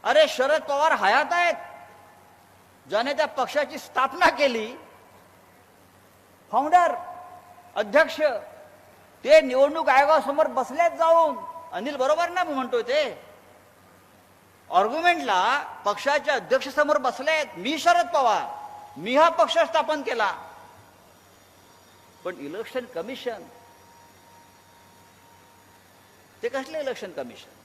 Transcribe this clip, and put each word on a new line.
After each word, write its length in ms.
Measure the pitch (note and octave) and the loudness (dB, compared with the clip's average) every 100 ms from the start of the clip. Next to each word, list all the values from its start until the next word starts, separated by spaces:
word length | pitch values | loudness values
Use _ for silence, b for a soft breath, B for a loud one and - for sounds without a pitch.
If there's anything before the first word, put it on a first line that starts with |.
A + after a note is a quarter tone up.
अरे, 240 | G3+ C#4+ D4+ | 4 4 4
शरद 340 | - C4 D#4 | 2 0 0
पवार 300 | D4+ C#4 D#4 | 0 0 2
हयात 400 | B3+ G3 B3 C#4+ | 2 2 2 2
आहेत, 220 | F4 F4 D4 - - - - - - - _ _ _ _ _ B2+ | 0 0 -2 -10 -20 -20 -20 -20 -20 -20 _ _ _ _ _ -4
ज्याने 260 | G3 B3+ | -4 -2
त्या 120 | C#4+ D4+ | -2 -4
पक्षाची 520 | C4+ B3+ C#4+ C#4+ D4+ | -2 -2 -2 -4 -8
स्थापना 520 | - - C4+ D4+ F4 | -6 -2 -2 2 2
केली, 460 | - C#4 A#3 A3 C4 - - - - _ _ _ _ _ _ _ _ _ _ _ _ _ | 4 0 0 -6 -12 -20 -20 -20 -20 _ _ _ _ _ _ _ _ _ _ _ _ _
फाउंडर, 420 | A3+ D4 F4+ E4+ - - - - - - - - - | -2 4 4 4 -2 -10 -16 -18 -20 -20 -20 -10 -8
अध्यक्ष, 440 | G#3+ C4 D#4 - D4+ A3+ - - - - - - - _ | 0 2 2 0 -2 -2 -10 -20 -20 -20 -20 -20 -20 _
ते 160 | A#3+ D#4 | 6 6
निवडणूक 480 | C4+ B3+ C#4 D#4+ D4 | 6 2 2 2 4
आयोगासमोर 580 | C4 C#4+ D#4 C4 C#4+ D4+ | 4 6 4 2 0 0
बसलेत 440 | B3 B3 C#4 E4+ | 0 -4 0 0
जाऊन. 460 | C#4+ E4 E4 D#4+ B3+ - - - | 2 4 6 6 0 -12 -16 -12
अनिल 240 | F3+ A#3+ C#4+ | -8 -6 -2
बरोबर 320 | C4 D#4 F4 | 0 2 0
ना 160 | F4+ | -2
मी 100 | F4 | -2
म्हणतोय 280 | C4+ B3 A#3+ | -4 -2 -4
ते? 480 | A3 C#4+ C4+ E3+ - - _ - _ _ _ - _ _ _ _ _ _ _ | -2 -2 -2 -6 -18 -20 _ -20 _ _ _ -20 _ _ _ _ _ _ _
आर्ग्युमेंटला 920 | F3 G#3 D4 F4 E4+ C4 F#3+ G3+ C#4+ - - | 2 2 0 0 0 0 0 2 0 -4 -6
पक्षाच्या 500 | G3+ G#3 C#4 D4 C4 | -4 -2 -2 -2 0
अध्यक्षासमोर 600 | C4 F3 C4 C4+ C#4+ D4 D4+ | -4 0 -2 0 0 2 2
बसलेत, 500 | B3+ - C#4+ D#4+ C4+ E3+ | 0 -4 -2 -2 -4 -8
"मी 220 | G#3 D#4 | -6 0
शरद 280 | E4+ F4 E4+ | 2 2 2
पवार, 360 | D4+ B3 F#3 B2 - - - - C3+ | 0 2 0 -2 -12 -16 -18 -18 -12
मी 200 | F#3 C4 | -2 4
हा 120 | E4 | 4
पक्ष 300 | E4 D#4+ E4+ | 4 0 2
स्थापन 440 | D4+ D#4+ D4+ D4+ | 0 0 -2 -4
केला." 340 | C4 A#3+ G3+ E3 - - - - - _ _ _ _ _ _ _ _ - _ _ - _ | -4 -2 -4 -4 -14 -20 -20 -20 -20 _ _ _ _ _ _ _ _ -20 _ _ -20 _
पण 100 | F3 | -14
इलेक्शन 500 | F3+ C#3+ F#3 A3 C4 | -12 -12 -12 -10 -10
कमिशन, 580 | B3 E3 G3 C4 B3 F#3 E3 - - - - - - _ - - - _ _ _ _ _ - _ _ - _ _ _ _ _ _ _ _ _ _ | -10 -12 -12 -10 -10 -12 -18 -20 -20 -20 -20 -20 -20 _ -20 -20 -20 _ _ _ _ _ -20 _ _ -20 _ _ _ _ _ _ _ _ _ _
ते 60 | A#3 | -8
कसलं 320 | C4+ C4+ D#4 | -8 -8 -8
इलेक्शन 320 | C#4 A#3 G3 | -6 -8 -10
कमिशन? 380 | D3+ B2 A2 - - | -12 -12 -14 -20 -20